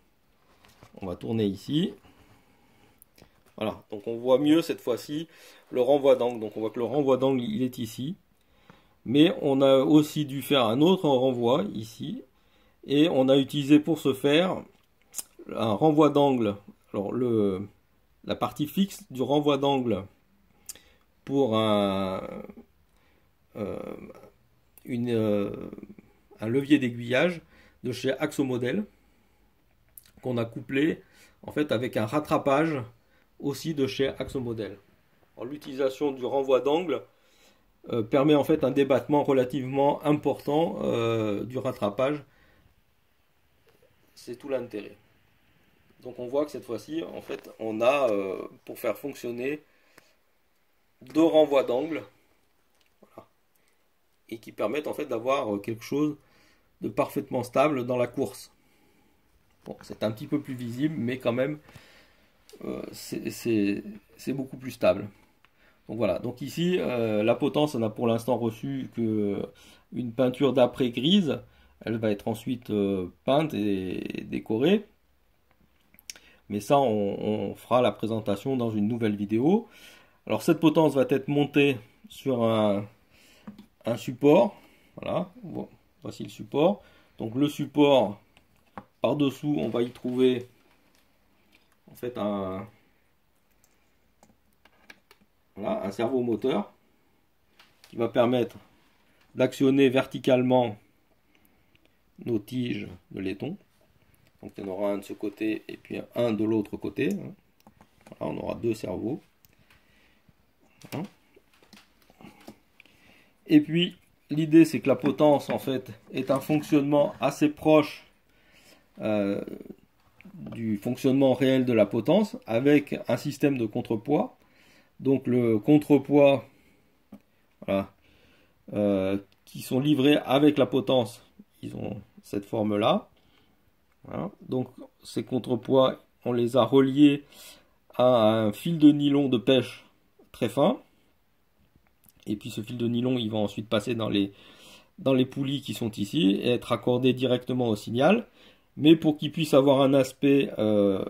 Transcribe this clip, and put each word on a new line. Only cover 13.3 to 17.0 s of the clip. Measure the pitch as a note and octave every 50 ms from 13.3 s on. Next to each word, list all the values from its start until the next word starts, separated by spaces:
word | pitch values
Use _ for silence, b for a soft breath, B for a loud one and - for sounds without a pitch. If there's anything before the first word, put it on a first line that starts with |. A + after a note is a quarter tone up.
| C3+ C#3+
utilisé | C3+ C3 - D3 C#3 C3+ D3+ D3
pour | D3 E3 D#3+ D3
ce | - C#3+
faire | C3 - - C#3+ D3 D#3+ F3+ F#3 D3 D#2 - - _ _ _ _ _ _ _ _ - - - _ _ - - - -
un | - A2 A2+
renvoi | G#2 G2+ D3+ D#3+ D3+ D3+ D#3 C#3+
d'angle. | C#3 C#3+ C#3+ C#3 C3 B2 A2+ G2+ G2+ G#2 - - - _ _ _
Alors, | - A2